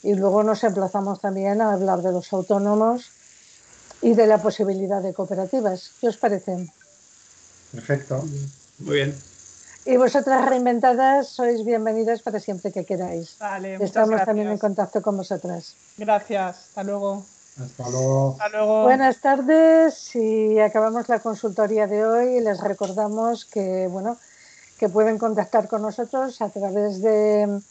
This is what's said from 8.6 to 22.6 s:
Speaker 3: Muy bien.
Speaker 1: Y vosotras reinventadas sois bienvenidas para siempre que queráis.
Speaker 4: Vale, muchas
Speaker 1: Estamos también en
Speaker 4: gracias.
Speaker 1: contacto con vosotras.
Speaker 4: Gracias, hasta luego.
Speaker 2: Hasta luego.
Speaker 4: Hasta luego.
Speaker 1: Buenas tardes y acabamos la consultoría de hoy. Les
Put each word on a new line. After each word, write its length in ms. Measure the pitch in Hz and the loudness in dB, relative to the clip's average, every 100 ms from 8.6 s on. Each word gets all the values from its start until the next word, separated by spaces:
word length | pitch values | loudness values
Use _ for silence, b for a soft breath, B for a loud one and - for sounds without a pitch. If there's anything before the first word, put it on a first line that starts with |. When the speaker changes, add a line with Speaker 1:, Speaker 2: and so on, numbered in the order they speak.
| - _ | -20 _
Speaker 3:
Muy 160 | - | -4
bien. 200 | 143 139 143 - - - - B B | -2 -2 -6 -18 -20 -20 -20 B B
Speaker 1:
Y 120 | - 254 | 0 2
vosotras 520 | 254 277 269 262 269 | 4 2 2 2 2
reinventadas 800 | 254 247 240 262 240 262 277 269 | 2 0 2 2 4 4 2 0
sois 360 | - 240 233 | -2 -2 0
bienvenidas 580 | 220 226 220 220 226 233 | 0 -2 0 -2 -2 -2
para 160 | - 208 | -4 -8
siempre 320 | 196 185 196 | -6 -8 -6
que 140 | 185 | -8
queráis. 520 | 165 185 180 170 165 - | -6 -6 -6 -8 -10 -12
Speaker 4:
Vale, 320 | 208 196 190 | -10 -8 -10
muchas 140 | 190 202 | -6 -2
Speaker 1:
Estamos 360 | 214 220 220 | 2 2 2
también 220 | 190 208 208 | 2 0 -2
en 60 | |
Speaker 4:
gracias. 80 | 208 | -2
Speaker 1:
contacto 420 | 208 196 190 214 | -2 -2 -2 -2
con 140 | 214 196 | -2 -4
vosotras. 580 | 185 190 180 170 - - _ - | -4 -6 -6 -10 -12 -20 _ -10
Speaker 4:
Gracias, 580 | 214 208 208 202 185 175 - | 0 0 0 -4 -4 -8 -16
hasta 160 | - | -10
luego. 400 | 196 202 202 202 196 _ _ 139 | -6 -4 -4 -6 -12 _ _ -16
Speaker 2:
Hasta 280 | 127 - 123 | -16 -12 -6
luego. 400 | 127 131 135 135 135 | -2 0 2 0 -2
Speaker 4:
Hasta 100 | 208 214 | -4 0
luego. 260 | 214 220 | 2 4
Speaker 1:
Buenas 360 | 220 262 262 - | 6 6 4 2
tardes 920 | 277 277 262 320 320 320 320 - - | 2 2 4 6 8 6 4 0 -8
y 440 | 240 220 220 214 214 | -2 0 2 2 4
acabamos 480 | 214 214 220 233 233 | 4 4 0 0 -2
la 80 | 226 | -2
consultoría 680 | 226 208 226 196 214 220 202 | -2 -4 -4 -2 0 2 0
de 200 | 208 220 | 0 2
hoy. 340 | 233 247 247 | 2 2 0
Les 200 | 226 180 | 0 -2